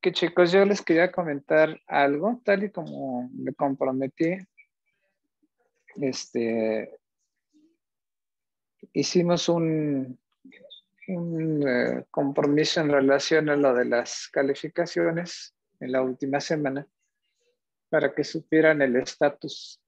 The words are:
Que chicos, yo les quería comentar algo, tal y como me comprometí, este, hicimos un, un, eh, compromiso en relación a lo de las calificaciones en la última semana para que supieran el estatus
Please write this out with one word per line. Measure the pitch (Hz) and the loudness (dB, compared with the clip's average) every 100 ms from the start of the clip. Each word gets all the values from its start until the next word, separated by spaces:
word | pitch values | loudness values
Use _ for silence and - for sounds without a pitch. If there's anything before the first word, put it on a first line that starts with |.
Que | 185 | -2
chicos, | 170 170 180 175 | 0 0 2 4
yo | 190 202 | 6 4
les | 202 | 2
quería | - 165 180 | 2 2 2
comentar | 180 170 143 - 156 156 156 _ | 0 -4 -6 0 2 2 0 _
algo, | 143 143 147 190 247 | 0 2 2 -2 -4
tal | - 196 | 0 0
y | 202 | -2
como | 185 151 143 135 123 123 | -8 -12 -10 -8 -8 -8
me | 135 131 | -8 -10
comprometí, | - 143 135 135 131 135 _ 165 190 190 _ _ _ _ _ _ _ _ _ _ _ _ _ _ - | -4 -4 -2 -2 -2 -4 _ -2 -2 -10 _ _ _ _ _ _ _ _ _ _ _ _ _ _ -6
este, | 139 127 - 120 113 113 110 110 107 - _ _ _ _ _ 302 311 330 _ _ _ _ _ _ _ _ _ _ - | -6 -6 -6 -4 -2 -2 -2 -2 -6 -16 _ _ _ _ _ _ _ _ _ _ _ _ _ _ _ _ _ _ -8
hicimos | - 139 180 170 170 - | -4 0 2 2 0 2
un, | 170 165 156 151 139 131 - _ _ - - 571 - _ _ - | 0 2 0 0 -2 -4 -12 _ _ -20 -20 -20 -20 _ _ -8
un, | 180 170 165 160 151 143 | -6 -4 -4 -2 0 0
eh, | 123 120 123 - | 0 0 -2 -6
compromiso | - 143 139 143 147 156 180 | -4 -2 0 2 2 2 0
en | 151 | 2
relación | 143 135 139 - 160 151 | 4 4 2 2 2 2
a | 143 | 2
lo | 139 | 4
de | 123 120 | 2 2
las | 120 120 - - | 0 -2 -10 -6
calificaciones | - 139 139 156 - 170 180 170 165 175 - - _ _ _ | -2 -2 -2 -6 -4 -4 0 0 -2 -6 -12 -18 _ _ _
en | 127 | -4
la | 131 | -2
última | 127 127 139 139 | -2 -4 -4 -4
semana | - 160 143 135 156 _ _ _ _ _ _ _ _ _ _ | -2 -2 -2 -4 -10 _ _ _ _ _ _ _ _ _ _
para | 156 143 | 0 0
que | - | -2
supieran | 147 165 - 160 160 151 | -4 -6 2 4 6 4
el | 135 123 | 2 2
estatus | 131 - 147 - - - - - | -2 0 0 0 -14 -14 -16 -20